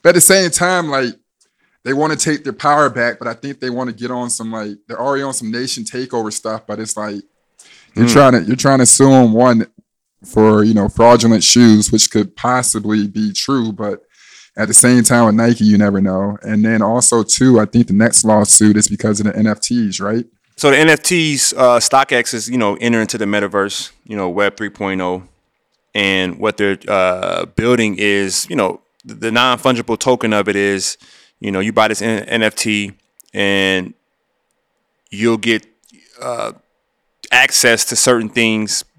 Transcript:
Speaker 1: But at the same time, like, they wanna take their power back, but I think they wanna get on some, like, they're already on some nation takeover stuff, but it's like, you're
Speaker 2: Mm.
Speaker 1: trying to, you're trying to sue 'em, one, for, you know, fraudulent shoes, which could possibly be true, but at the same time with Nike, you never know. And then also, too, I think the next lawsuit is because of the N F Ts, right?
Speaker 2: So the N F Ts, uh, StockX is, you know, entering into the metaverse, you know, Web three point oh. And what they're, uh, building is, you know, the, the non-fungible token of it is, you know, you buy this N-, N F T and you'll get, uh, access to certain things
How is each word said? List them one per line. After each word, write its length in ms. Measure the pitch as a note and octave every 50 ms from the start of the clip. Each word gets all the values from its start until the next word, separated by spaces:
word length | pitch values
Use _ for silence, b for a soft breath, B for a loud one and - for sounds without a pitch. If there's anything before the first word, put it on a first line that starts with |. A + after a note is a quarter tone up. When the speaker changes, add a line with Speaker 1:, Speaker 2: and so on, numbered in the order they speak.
Speaker 1:
But 80 | B E3+
at 60 | F3+
the 60 | F3
same 280 | - - F#3+ G3 F#3 E3+
time, 400 | - - F3 F3+ F#3 F3+ E3+ D3+
like, 240 | C#3 C3+ B2+ A#2+ - _ _ _ _ _ _ _ _ _ _ _ _ _ -
they 100 | B2+ C3+
wanna 220 | C#3+ D#3 D#3 D3+
take 280 | C#3+ - D#3+ D3+ C#3+ D3
their 100 | C3+ G#2+
power 360 | - - C#3+ D3 D3+ D3 C3+
back, 300 | A#2 B2+ A#2+ A#2+ A2+ -
but 80 | A#2+
I 60 | A#2 A2+
think 260 | - - C#3 C3+ -
they 100 | B2+ B2+
wanna 220 | A#2+ B2 B2+ B2
get 180 | A2+ A2 A#2+ A#2+
on 200 | B2+ B2 B2 A#2
some, 220 | - - A2+ A2+
like, 260 | A2+ A2 G#2+ G#2 G2+ G2+ _
they're 120 | - A2+ -
already 220 | B2 C#3 C#3 C#3 C#3
on 100 | C3+ B2+
some 180 | - B2 A2
nation 320 | A2+ A#2+ B2+ A#2+ - A#2+ A2
takeover 480 | - - B2 C3 C3 B2+ A#2 A2 G#2 G#2
stuff, 320 | - - A2+ A2 A2 -
but 140 | - G#2 G#2+
it's 160 | A2 G#2+ -
like, 240 | G#2+ G#2 G#2 G2+ G2+ - _ _ _ _ _ _ b b b b b b b b
you're 120 | A2 A#2
Speaker 2:
Mm. 60 | A#2+ A#2
Speaker 1:
trying 180 | C#3+ C#3 C3
to, 100 | B2 G#2+ E2+
you're 120 | G#2 B2
trying 240 | B2 - C#3 C#3 C3
to 60 | B2
sue 260 | A#2 - - C3+ C3+
'em, 220 | C3+ C3 B2 A2+ A2
one, 340 | A#2 B2 B2+ A#2 A2 A2 - _ _ _ _ _ _ _ _ _ _ -
for, 380 | - - A2 A2 A2 G#2+ G#2+ G#2
you 100 | A2 A2
know, 140 | G#2 G2 G#2+
fraudulent 540 | - - A2+ A#2 B2 A2+ A#2 A#2 A2+ G2+ -
shoes, 480 | - - A#2+ B2 A2+ G#2+ G#2+ G#2 -
which 180 | - G#2+ - -
could 260 | - A2 G2+ F#2+ _
possibly 680 | - - A#2+ B2+ B2+ B2 - - G#2+ G#2 G#2+ G#2+ G#2+ G2+
be 260 | G2+ F#2+ G#2+ G#2+ G#2 F#2+
true, 380 | - - - C#3 C3 A2+ A2
but 300 | G2+ G2+ G#2+ G#2 - - _ _ b b b b b b b b b
at 100 | G#2 A2
the 60 | G#2 -
same 300 | - B2 B2 B2+ B2 A2+
time 220 | - B2+ A#2+ A#2
with 80 | A2 G#2+
Nike, 280 | A#2 A#2 A#2+ A#2+ A#2 G#2+
you 120 | G#2+ G#2
never 240 | G2+ G#2 G2+ G2 G2
know. 360 | G2 F#2+ F#2 F#2+ G2 G#2 G#2 -
And 240 | - G#2+ G#2+ G#2 G#2+
then 160 | A2 A#2 G#2+
also, 400 | G#2 G#2 A#2 B2 - - A#2+ A2+ G#2
too, 360 | - - - C3 C3 B2 G#2+
I 60 | G#2+
think 220 | G2+ - A#2+ A#2
the 60 | - F#2+
next 300 | G2+ A2+ A#2 - - -
lawsuit 500 | A2 G#2+ G#2+ G#2 - - - G#2+ G#2+ G#2
is 100 | G#2+ G#2 -
because 300 | G#2 - - A2 G#2 G2+
of 80 | G#2
the 80 | G#2+ -
N 100 | - G#2+
F 140 | A2 G#2 -
Ts, 380 | - - A#2+ A#2+ A2 G2+ F#2 -
right? 260 | G2 G2+ A2 A#2 A#2 _ _ _ _ _ _
Speaker 2:
So 140 | - - C#3+
the 60 | C3+
N 120 | D3 D#3 D#3+
F 120 | D3+ C#3+
Ts, 520 | - - F3+ E3+ D#3+ D3+ C#3+ B2+ - - -
uh, 260 | - C3 B2 B2 A#2+
StockX 540 | - - C#3 C3+ C3+ - C#3 A#2+ A#2+ - -
is, 160 | A2+ G#2 A#2
you 80 | B2
know, 180 | B2+ A2 G2+ G2+ -
entering 220 | A#2+ A#2+ A#2 A2+ G#2+
into 140 | F#2 -
the 60 | A2 G#2+
metaverse, 640 | G2+ G#2 G#2 G2+ G2 G#2 G2+ G2 G2+ - - - - _ _ _
you 140 | - A2
know, 100 | G#2 F#2+
Web 300 | F2+ F2 G2+ G2+ G2+ -
three 120 | - G#2+ G2+
point 300 | G2+ - G#2 F#2+ F#2+ F#2
oh. 240 | F#2 F2+ F#2 F#2 F#2+ _ _ _ _ _ _ _ _ _ _ _ _ _ -
And 420 | G#2 G2+ F#2+ F#2+ F#2+ F#2 F#2 -
what 200 | - G#2 G#2+ -
they're, 200 | - G#2 G2+ G2 - -
uh, 580 | - G2+ F#2+ F#2 F#2 F2+ F#2 F#2+ F2+ E2+ E2+ E2+
building 500 | - - - A2+ A#2+ B2 A#2 A2+ G#2+ F#2+
is, 480 | - G#2 G2+ G2+ G2+ G2 F#2+ F#2 - - -
you 60 | -
know, 240 | B2+ G2 F#2 - - _ _ _ _ -
the, 80 | - -
the 160 | G#2+ A2 A2+
non-fungible 640 | A2 A#2+ B2+ B2+ B2 A#2+ - C3 B2+ A#2 A2+ - A2+
token 360 | - - C3 B2+ A#2 B2 A2+ G#2+
of 140 | G#2 F#2+ G#2
it 60 | G2
is, 400 | G2+ G2+ G2+ G2 F#2+ F#2 - - b b b b b b b b b
you 100 | - G#2
know, 100 | F#2+ F#2
you 100 | G2+ A2 G#2+
buy 140 | A2+ G#2+
this 140 | G#2+ G#2+ -
N-, 220 | G2+ A2+ A2+ G2+ -
N 180 | - - A2+ A2
F 100 | G#2+ -
T 360 | - - A2+ G#2+ G#2 G2+ G2+ G2+ _ _ _ _ _ _ _ -
and 600 | G2 G2+ G2 G2 G2 F#2+ F#2+ F#2+ F#2 F#2 F2+ - _ _ _ _ _ _ _ _ _ _ _ _ _ _ _ _ _ _ _ _ _ _ _
you'll 280 | - G2 A2 A#2 A2+
get, 280 | A2 G2+ A2+ A2+ G#2+ - _ _ _ _ _ _ _ _ _ _ A#2+
uh, 320 | A#2+ B2+ A#2+ - - A2 - _ _ _ _ _ _ _ _ _ _ _ _ _ - -
access 540 | A#2+ B2+ C3 C#3 - - - B2 A#2 - -
to 100 | - A#2+
certain 340 | - - C3 B2 A#2 A2 G#2+
things 540 | - A#2+ A2+ A2+ A2 G#2+ G#2+ G#2 - - - _ _